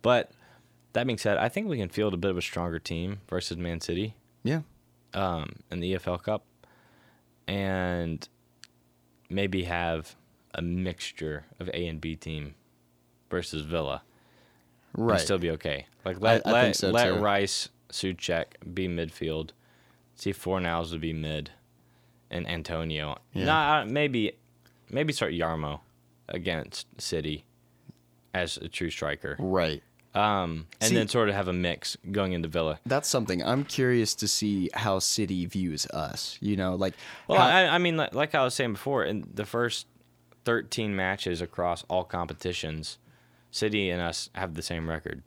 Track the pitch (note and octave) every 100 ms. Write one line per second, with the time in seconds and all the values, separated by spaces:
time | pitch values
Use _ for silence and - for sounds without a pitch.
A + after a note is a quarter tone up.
0 | - B2 - _ - - _ _ _ A2
1 | B2 A2 G#2 G2 A2+ G3 G#3+ C#3 F#2 -
2 | G#2+ F2+ G2 F2+ - - F2 E2 - E2
3 | F2+ G2+ - F2+ - F2 F2 E2+ - F2
4 | G#2+ - _ _ - D#3+ D#3 _ _ _
5 | _ F#2+ F#2+ E2+ D2+ - _ F2 F2 F#2
6 | - F2+ - G#2+ _ _ - _ _ _
7 | _ _ _ _ - G2 G2 F#2+ F2+ F2
8 | E2+ E2 - _ _ _ - _ _ _
9 | _ _ _ F#2 G2 F#2 F2 F2 E2+ E2
10 | D#2 - _ _ _ - F2 F2+ F#2 E2+
11 | - - D#2 D2+ - - F2+ - E2+ D#2+
12 | E2 D#2+ - D#2 D2 D2 _ _ _ _
13 | _ _ _ F2+ F2 D#2+ D2+ E2 C#2+ C2+
14 | - _ _ _ _ _ _ _ _ -
15 | A2+ G2+ D#2 G2 E2+ D#2+ E2 C#2 - _
16 | F#2+ F2+ A2 A2+ - A#2 B2 - A#2 A#2
17 | A#2+ F2+ G#2 G2+ G2 - - _ _ -
18 | F#2+ F2+ - E2+ - - - F2+ F#2 E2+
19 | E2 - D#2+ D#2 D#2 - _ _ _ _
20 | _ - - F#2+ - F#2 F2 E2+ E2 E2
21 | D#2+ D#2+ D2+ D2+ D2+ - _ _ _ _
22 | _ _ _ - - E2+ D#2 E2 D#2+ D2+
23 | D2+ C#2+ _ - F#2 D#3+ D3 D3+ G#2+ C#3
24 | D3 B2 G#2+ - _ _ _ _ _ B2
25 | D#3 - F2 E2+ E2 D#2+ D2+ D2 _ _
26 | _ _ - F2+ F2+ E2 B1+ - - -
27 | - E2 D2+ D2+ - _ _ _ - -
28 | _ _ _ F#2 E2+ - - - E2+ -
29 | D2 D2 - C#2+ F#2 F#2 E2 D2 _ _
30 | _ G2+ G#2 G2+ F2 D#2+ D#2+ - A2+ A#2
31 | G#2+ B2 G#2+ G2+ F#2 F2+ F2 D2+ - -
32 | F2 G2 F#2+ F2 E2 E2 D#2+ D#2 - C3+
33 | D3 C3+ G#2 F2+ E2+ B2+ C#3+ - B2+ B2
34 | G#2+ - G#2 - G#2 G2 F2+ - G#2+ F#2+
35 | - - G2 F#2+ E2+ G2 F2+ D2+ - -
36 | D#2 - - - G2+ G2+ F#2 F#2 F#2+ -
37 | - - - F#3+ E3 F3 F3+ E3+ F3+ D#3+
38 | D3 B2+ D3+ D#3 B2+ - B2 G2+ - C3+
39 | D#2 G#2 - G2+ G#2 A#2 A#2+ - - _
40 | _ _ _ - - A#2 - - G#2+ G2
41 | F#2 G2 - E2+ F2 - F2 E2+ - F#2
42 | F2+ F2+ E2+ D#2 F2+ F2+ D#2+ D#2 D#2 -
43 | _ _ _ _ _ - A2 G#2 F#2+ F2
44 | E2+ E2 - - F#2 D#2+ - E2+ E2 D#2+
45 | D2 C#2